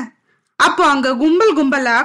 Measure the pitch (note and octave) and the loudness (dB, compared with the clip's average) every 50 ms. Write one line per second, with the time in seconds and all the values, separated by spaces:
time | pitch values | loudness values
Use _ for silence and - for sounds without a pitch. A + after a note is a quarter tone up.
0 | B3+ A3 - _ _ _ _ _ _ _ _ - C#4 E4 D4+ - F4+ D4+ C#4+ C4+ | -6 -8 -14 _ _ _ _ _ _ _ _ -2 0 0 2 2 2 2 2 0
1 | B3+ C4+ C4 A#3 C#4 D#4+ D#4+ F4+ A4+ A4 E4+ D4 D4 C4+ - C#4 C4 A#3+ A#3 A#3 | 0 -2 -2 0 0 0 2 2 2 2 2 0 0 0 -2 -2 -2 0 0 -2
2 | C#4+ | 0